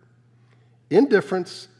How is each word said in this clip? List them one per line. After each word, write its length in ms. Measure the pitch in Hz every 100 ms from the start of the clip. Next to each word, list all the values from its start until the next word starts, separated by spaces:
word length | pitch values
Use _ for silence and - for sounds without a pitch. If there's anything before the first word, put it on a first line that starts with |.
| _ _ _ _ _ _ _ _ -
Indifference 760 | 165 277 214 - 185 175 - - _